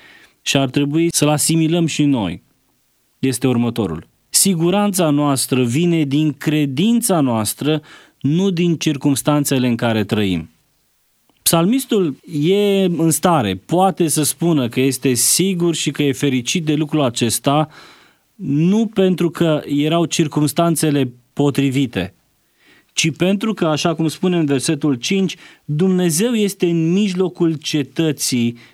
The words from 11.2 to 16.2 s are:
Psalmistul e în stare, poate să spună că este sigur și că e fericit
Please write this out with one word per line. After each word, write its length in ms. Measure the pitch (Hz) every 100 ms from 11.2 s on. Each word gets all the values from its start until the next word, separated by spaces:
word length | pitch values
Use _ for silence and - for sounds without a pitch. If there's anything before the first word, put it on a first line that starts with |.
| _ _ -
Psalmistul 640 | 165 175 262 - 214 165 131 190 147
e 420 | 160 196 202 196
în 260 | 185 170 165
stare, 440 | 151 185 160 104 92
poate 520 | - 170 190 180 165
să 160 | 156
spună 440 | 139 - 165 156 120
că 120 | 127
este 340 | 135 127 139
sigur 600 | 120 - - 190 180 170 160
și 160 | -
că 120 | 139
e 80 | 143
fericit 540 | 131